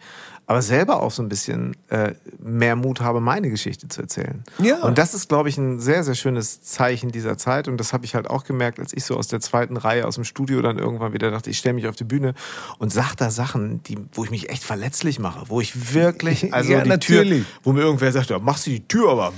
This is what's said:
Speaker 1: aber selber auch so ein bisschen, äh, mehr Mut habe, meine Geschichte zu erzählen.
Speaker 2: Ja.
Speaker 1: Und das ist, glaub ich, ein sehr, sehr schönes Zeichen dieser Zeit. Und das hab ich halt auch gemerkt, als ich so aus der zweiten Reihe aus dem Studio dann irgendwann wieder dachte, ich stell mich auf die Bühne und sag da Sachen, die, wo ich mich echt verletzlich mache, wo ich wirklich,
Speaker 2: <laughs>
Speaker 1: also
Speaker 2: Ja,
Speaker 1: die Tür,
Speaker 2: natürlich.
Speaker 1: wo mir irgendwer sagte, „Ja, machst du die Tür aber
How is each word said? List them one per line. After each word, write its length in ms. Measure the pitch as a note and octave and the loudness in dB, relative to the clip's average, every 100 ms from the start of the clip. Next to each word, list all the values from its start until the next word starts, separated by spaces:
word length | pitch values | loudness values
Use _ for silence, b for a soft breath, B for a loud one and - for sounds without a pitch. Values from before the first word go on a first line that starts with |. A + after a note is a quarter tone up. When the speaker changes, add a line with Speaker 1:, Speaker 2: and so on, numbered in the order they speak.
| B B B B - | B B B B 0
Speaker 1:
aber 160 | A#2+ | 2
selber 400 | A2 C3 G3+ - | 4 2 4 2
auch 80 | A2+ | 0
so 100 | - | -2
ein 80 | A2 | -4
bisschen, 480 | G2 - A2+ - - - | -4 -4 -4 -4 -6 -4
äh, 240 | A2 G#2+ - - - | 0 0 -4 -14 -14
mehr 360 | A2+ A#2 A#2+ A#2 | -4 2 2 2
Mut 260 | C3 B2 | 0 0
habe, 200 | A#2+ A#2 | 0 2
meine 300 | A#2 F#3+ D#3+ | 2 0 0
Geschichte 360 | A2 G2 - - | -2 -4 -8 -12
zu 140 | - | -10
erzählen. 420 | - - - - - B | -8 -6 -6 -8 -10 B
Speaker 2:
Ja. 220 | G#3+ E4 | 2 4
Speaker 1:
Und 160 | A#2+ A#2+ | 2 4
das 160 | E3+ | 2
ist, 160 | G3+ - | 0 0
glaub 160 | D3 D3 | 0 2
ich, 120 | C#3 | 0
ein 200 | C3 B2 | -2 -2
sehr, 240 | B2 E3+ | 0 2
sehr 120 | D3 A#2+ | 2 -2
schönes 480 | C3+ A#2+ G#2+ - | 0 -2 -2 -4
Zeichen 480 | - - B2+ B2 B2 | -6 0 0 0 -4
dieser 260 | A#2 A2 G#2 | -4 -4 -4
Zeit. 300 | B2+ C3+ C#3+ | -2 -2 -2
Und 100 | B2 | -4
das 160 | A2+ | -2
hab 100 | B2+ | -4
ich 120 | A#2+ A#2 | -2 -4
halt 120 | - | -2
auch 160 | C3+ - | -4 -2
gemerkt, 340 | B2+ A#2+ - | -2 -2 -4
als 120 | - | -8
ich 120 | C3+ C3 | -6 -4
so 100 | A#2+ | -4
aus 120 | A#2 | -2
der 140 | A2+ | -4
zweiten 360 | - A#2+ A#2+ A#2+ | -2 0 0 -2
Reihe 300 | A2+ A#2 A2+ | 0 0 0
aus 80 | A#2+ | -4
dem 80 | |
Studio 360 | A#2 - C3+ B2+ | -6 -4 -2 2
dann 160 | A#2+ A2+ | 2 0
irgendwann 340 | A#2 A#2 A2+ | -2 -2 -4
wieder 160 | G#2+ A2+ | -2 -2
dachte, 220 | A2 A2 | -2 -4
ich 80 | G#2+ | -2
stell 140 | B2+ | 0
mich 140 | B2 A2 | 0 -4
auf 80 | - | -6
die 80 | |
Bühne 300 | A#2 C#3+ C3 B2+ B B B B | -2 0 0 -4 B B B B
und 120 | G#3 | -2
sag 220 | - C3 - | 0 0 0
da 140 | A#2 | -2
Sachen, 540 | A2 C3 B2 G#2+ A2+ | 0 -2 -2 -2 -6
die, 160 | - G#2 G2+ | -8 -10 -8
wo 120 | - | -6
ich 80 | A2+ | -4
mich 180 | A2+ - | -6 -6
echt 140 | C3 | -8
verletzlich 560 | - G#2 A#2+ - D#3+ A#2 | -6 -4 -4 -2 -2 -2
mache, 300 | F2+ - - | -4 -6 -4
wo 120 | A#2 | -2
ich 320 | A2 B2+ A#2+ | -2 -4 0
wirklich, 580 | D3+ F3 E3+ E3 C#3+ F#3 | 4 4 2 0 0 0
Speaker 2:
<laughs> 0 | |
Speaker 1:
also 180 | B2+ B2+ | 0 4
Speaker 2:
Ja, 80 | - | 4
Speaker 1:
die 160 | C3 F#3 | 6 2
Tür, 200 | - F3 | 6 6
Speaker 2:
natürlich. 260 | G3+ D3 F#2+ B | 8 4 0 B
Speaker 1:
wo 100 | C3 | 2
mir 100 | C#3 | 4
irgendwer 300 | D#3 C#3+ F3 | 4 4 2
sagte, 220 | C3 B2+ | 2 0
„Ja, 60 | F#2 | 0
machst 260 | A#2+ C#3+ D#3 | 0 0 -2
du 60 | |
die 160 | A#2 - | -4 0
Tür 240 | A3+ G3+ | 4 6
aber 200 | A#2+ F2+ | 6 2